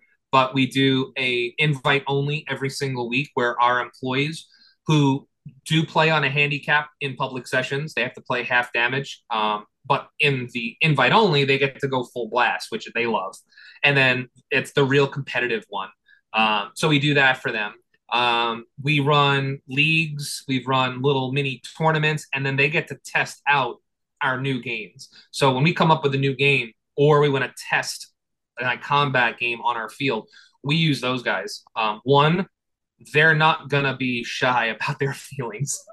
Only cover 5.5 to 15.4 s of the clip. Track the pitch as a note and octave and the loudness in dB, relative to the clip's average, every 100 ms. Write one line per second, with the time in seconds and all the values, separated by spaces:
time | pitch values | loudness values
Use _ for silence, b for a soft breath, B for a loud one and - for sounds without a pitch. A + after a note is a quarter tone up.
5.5 | - - D#3 D#3 E3 D#3+ D#3 C#3+ C#3+ C#3+ | -14 -2 0 0 2 2 2 0 0 0
6.5 | C#3+ D#3+ D3+ D3+ - C#3+ B2+ C3 B2+ - | -2 0 0 0 -8 -8 -6 -6 -8 -4
7.5 | B2+ B2 C#3 D#3 - B2 - - B2 A#2+ | -4 -2 -4 -4 -4 -6 -6 -6 -4 0
8.5 | B2 B2 A#2+ A#2+ C#3 C#3 - - A2 G#2+ | 0 0 0 0 -2 -6 -12 -6 -2 0
9.5 | G#2 - _ - C#3 - - D3 C3 B2 | -2 -6 _ -2 -2 -4 -2 0 0 -4
10.5 | A#2+ A#2 - D#3+ C#3 B2+ G3+ G#3 D3 C3+ | -6 -8 0 2 4 4 6 4 4 2
11.5 | C3+ C#3 - C#3 C3 A#2+ B2 A2+ A#2+ A2+ | 2 0 -2 -4 -4 -4 -8 -4 0 0
12.5 | F#2 - - - A#2 A#2 G#2+ F#2+ - _ | -2 -6 -10 -6 -4 -2 -2 -6 -12 _
13.5 | B B B C#3+ C#3+ C3 B2+ B2+ _ - | B B B 2 4 2 0 -6 _ -6
14.5 | C3+ A#2 - C#3 C#3 C#3 C#3+ C3+ B2 | -4 -2 0 2 4 2 -2 -8 -4